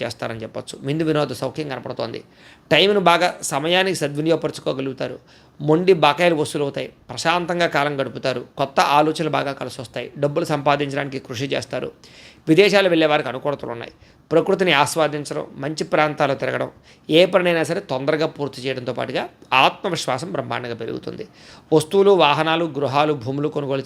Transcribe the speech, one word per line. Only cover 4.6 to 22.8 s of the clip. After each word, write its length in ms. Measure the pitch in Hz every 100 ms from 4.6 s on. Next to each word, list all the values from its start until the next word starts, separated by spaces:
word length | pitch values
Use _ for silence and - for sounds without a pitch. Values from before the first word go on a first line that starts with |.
| 151 135 135 127 135 - _ _ _ -
మొండి 320 | 147 160 185
బకాయిలు 420 | 180 151 143 175 156
వసూలు 280 | 151 151
అవుతాయి. 300 | 139 135 131 - -
ప్రశాంతంగా 580 | 120 165 175 170 175 170
కాలం 340 | 156 143 139
గడుపుతారు. 440 | 127 113 135 123 - -
కొత్త 220 | 139 -
ఆలోచనలు 500 | 185 147 151 156 156
బాగా 240 | 139 139
కలిసి 280 | 135 127 -
వస్తాయి. 300 | 123 127 120 -
డబ్బులు 280 | 143 143 160
సంపాదించడానికి 760 | 147 143 143 143 139 143 131
కృషి 260 | - 117 139
చేస్తారు. 460 | 135 120 131 - - - - - - -
విదేశాలు 420 | 160 202 202 190
వెళ్ళే 180 | 165 156
వారికి 220 | 147 123
అనుకూలతలు 420 | 127 147 139 123
ఉన్నాయి. 200 | 117 - - _ _ -
ప్రకృతిని 400 | 160 170 185 185
ఆస్వాదించడం, 760 | 143 143 165 151 147 139 147 - 139
మంచి 280 | 139 156
ప్రాంతాలు 500 | 175 170 151 143 143
తిరగడం, 380 | 135 131 127 131 - _ _ -
ఏ 160 | 156 180
పనినైనా 380 | 190 175 170
సరే 160 | 151 175
తొందరగా 480 | - 131 139 151 156
పూర్తి 340 | 151 139 -
చేయడంతో 320 | 131 127 123
పాటుగా 360 | 120 123 143 233 _ -
ఆత్మవిశ్వాసం 800 | 131 160 180 202 165 - 131 175
బ్రహ్మాండంగా 440 | 151 123 120 123 117
పెరుగుతుంది. 520 | 117 127 - 120 - - - - -
వస్తువులు, 380 | 156 151 196 196
వాహనాలు, 540 | 190 147 143 160 165 170
గృహాలు, 480 | 139